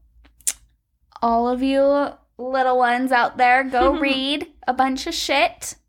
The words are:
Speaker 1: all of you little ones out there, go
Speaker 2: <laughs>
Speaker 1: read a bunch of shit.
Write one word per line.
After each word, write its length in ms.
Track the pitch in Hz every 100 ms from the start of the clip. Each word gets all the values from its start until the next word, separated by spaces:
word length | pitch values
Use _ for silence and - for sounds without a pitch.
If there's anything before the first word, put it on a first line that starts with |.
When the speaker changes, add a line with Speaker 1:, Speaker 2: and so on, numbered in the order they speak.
| _ _ _ _ - - _ _ _ _ _ -
Speaker 1:
all 240 | 233 233 240
of 140 | 247
you 460 | 269 269 277 285 - - _ -
little 400 | 254 262 254 254
ones 340 | 240 247 262
out 260 | 247 226 -
there, 260 | 247 254
go 300 | 262 247 262
Speaker 2:
<laughs> 60 | 311
Speaker 1:
read 460 | 277 269 262 302 - _ -
a 60 |
bunch 340 | 262 262 262 339
of 80 | 330
shit. 580 | - 277 349 - - -